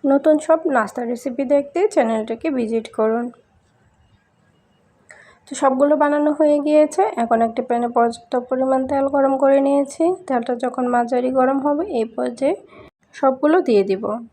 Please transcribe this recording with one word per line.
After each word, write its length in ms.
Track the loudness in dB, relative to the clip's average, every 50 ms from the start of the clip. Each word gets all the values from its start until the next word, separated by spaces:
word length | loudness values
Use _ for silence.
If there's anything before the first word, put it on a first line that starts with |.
| 2
নতুন 300 | 2 0 4 4 2 2 2 2
সব 120 | 0 0 2 2 -2 0
নাস্তা 260 | 0 -2 -2 -6 -8 -6 -6
রেসিপি 340 | -6 -6 -6 -8 -4 -4 0 2 2
দেখতে 240 | 0 0 -2 _ 0 0 2 2
চ্যানেলটাকে 540 | 2 0 2 0 -2 -4 -6 -8 -6 -4 -4
ভিজিট 360 | -2 -2 -2 -2 -2 -4 -6 -6 -4
করুন। 280 | -2 0 0 0 -2 -4 -8 -12 _ _ _ _ _ _ _ _ _ _ _ _ _ _ _ _ _ _ _ _ _ _ _ _ _ _ _ _ _ _ _ _ _ _ _ -20 -20 -20 -20 _ _
তো 100 | _ -14 -6
সবগুলো 400 | 0 0 0 2 2 2 2 4
বানানো 340 | 2 2 0 2 2 0 0 2 2
হয়ে 180 | 2 2 2 2 2
গিয়েছে। 360 | 2 4 4 4 4 2 0 0 0 0 -4
এখন 160 | 0 0 2 0
একটি 200 | 0 0 -2 -6 -4 -4
প্যানে 200 | -2 -2 -2 0 2
পর্যাপ্ত 360 | 2 2 2 0 -6 -10 _ -6 -6 -4 -2
পরিমাণ 320 | -2 -2 0 0 0 0 0 -2
তেল 140 | -2 -2 -2 0
গরম 260 | 0 2 2 2 2 2
করে 160 | 2 4 4 4
নিয়েছি। 440 | 2 2 0 0 -2 -4 -2 -2 0 0 0 -4 -6
তেলটা 300 | -4 -4 -4 -2 -4 -6 -4 -6
যখন 200 | -6 -4 -4 -4 0 0
মাঝারি 360 | 0 0 0 -2 -2 -2 0 0 2
গরম 200 | 2 2 0 0 0
হবে, 180 | -2 -2 -2 -4 -4 -4 -4
এই 80 | -4 -4 -4
পর্যায়ে 400 | -6 -6 -6 -4 -2 -2 -2 -2 -2 -8 _ -20 -20 -20 -20 _ _ _ _ _
সবগুলো 420 | 0 0 0 0 2 2 2 2 2 2 4
দিয়ে 140 | 2 2 2 2
দিব। 140 | -2 -4 -2 -6 -6 -8 -10 -18